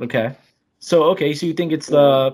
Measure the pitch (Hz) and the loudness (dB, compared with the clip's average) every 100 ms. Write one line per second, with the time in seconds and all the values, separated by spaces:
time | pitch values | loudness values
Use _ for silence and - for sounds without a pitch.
0 | 123 120 113 139 _ _ _ _ - 170 | -6 -4 -4 -8 _ _ _ _ 0 2
1 | 156 185 151 147 175 160 170 151 - 147 | 2 0 -2 -4 -6 -4 -4 -4 0 4
2 | 143 135 135 | 4 4 0